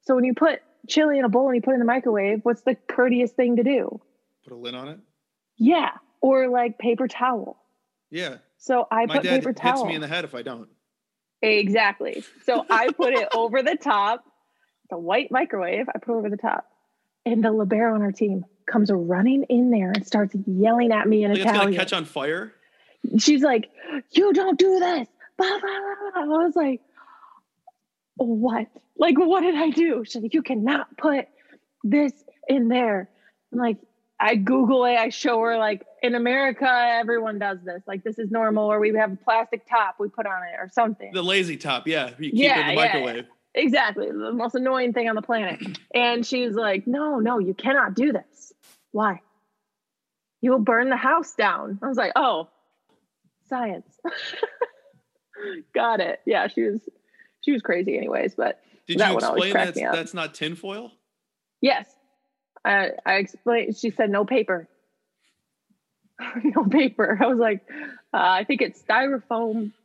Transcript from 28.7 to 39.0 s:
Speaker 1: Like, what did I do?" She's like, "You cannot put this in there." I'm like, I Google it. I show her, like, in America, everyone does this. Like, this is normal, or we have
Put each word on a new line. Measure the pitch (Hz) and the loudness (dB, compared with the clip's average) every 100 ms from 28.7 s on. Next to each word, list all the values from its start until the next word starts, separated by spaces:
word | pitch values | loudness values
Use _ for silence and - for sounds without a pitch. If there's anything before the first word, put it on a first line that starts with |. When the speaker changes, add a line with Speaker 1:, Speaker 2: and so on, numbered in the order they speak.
| - _ _ | -12 _ _
Speaker 1:
Like, | 339 277 | 2 4
what | 339 370 | 4 2
did | 359 311 | 2 0
I | 320 | 0
do?" | 277 330 247 | 2 0 0
She's | 214 240 | -6 -8
like, | 220 | -4
"You | 320 | -4
cannot | - 247 214 294 - - | -2 -2 0 -2 -4 -4
put | 311 277 - _ _ _ _ _ | -2 0 -4 _ _ _ _ _
this | 214 285 294 - - _ - | 0 2 2 -2 -20 _ -2
in | 269 233 | 0 2
there." | 247 240 202 190 _ _ _ _ | 2 2 -2 -4 _ _ _ _
I'm | 240 | -4
like, | 240 208 - _ _ _ | -2 -4 -8 _ _ _
I | 208 226 | 2 2
Google | 190 262 240 262 | 2 4 4 4
it. | 247 | 4
I | 247 226 | 2 0
show | - 285 233 | -2 -2 0
her, | 226 226 | 0 0
like, | 214 202 - - | 0 -2 -10 -4
in | 247 | -2
America, | 240 240 254 277 226 269 | 0 0 0 0 0 0
everyone | 247 240 233 233 233 220 208 | 2 2 0 0 -2 -2 -4
does | 202 190 | -6 -6
this. | 180 175 196 | -10 -14 -10
Like, | 196 | -10
this | 220 214 | -8 -8
is | 214 | -4
normal, | 226 220 214 214 | -2 0 0 2
or | 214 | 2
we | 214 | 2
have | 220 | 2